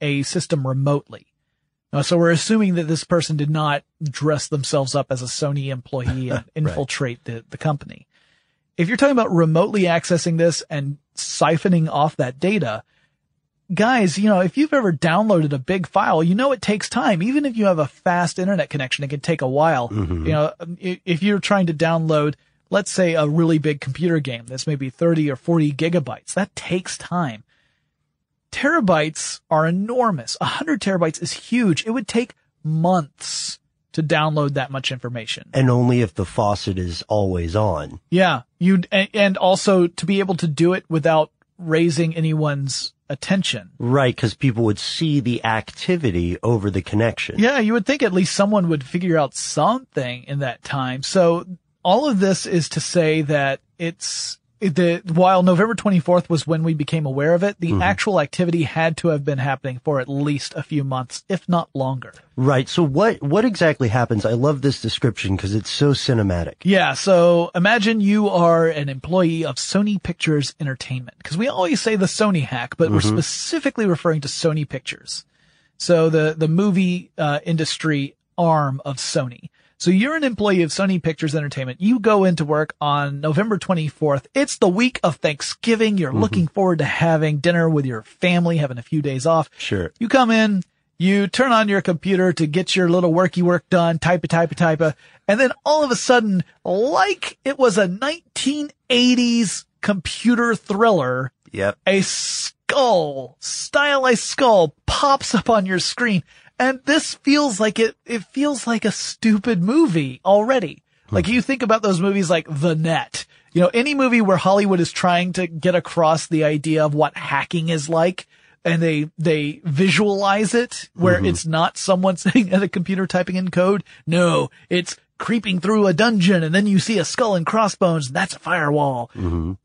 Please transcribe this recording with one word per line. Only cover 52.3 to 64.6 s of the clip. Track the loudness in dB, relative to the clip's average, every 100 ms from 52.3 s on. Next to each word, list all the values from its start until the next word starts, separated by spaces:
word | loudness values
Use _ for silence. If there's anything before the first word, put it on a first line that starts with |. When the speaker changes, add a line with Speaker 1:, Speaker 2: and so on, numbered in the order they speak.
| 0 0
Speaker 1:
is | -2 -2
to | -6
say | -2 0 2 0
that | 0 0 0 -4 _ -10
it's, | -10 -8 -10 -8 -10 -14 _ _
the, | -2 2 2 0 -2
while | 2 4 6
November | 4 4 2
twenty-fourth | 0 0 2 4 2 2
was | -2 0
when | -2
we | 0
became | -2 -2 -4
aware | -2 -2 2
of | 2
it, | 0 -2
the | -2
Speaker 2:
Mm-hmm. | 0
Speaker 1:
actual | 2 0 0 0
activity | 0 -2 0 0
had | -2 0 -2 0
to | 0
have | 0
been | -2 -2
happening | -2 -4 -6 -8
for | -4 -2
at | -2
least | -2 -2 -4 -6 -10
a |
few | -6 -4
months, | -2 -4 -6 -12 -8
if | -6 -2
not | -2 -2
longer. | -4 -4 -6 -10 -20 _
Speaker 2:
Right. | -2 2 2 0
So | 0
what, | 0 2 2 0
what | 0 2
exactly | 0 2 2 2 0
happens? | 2 0 0
I | 0
love | 2 0 2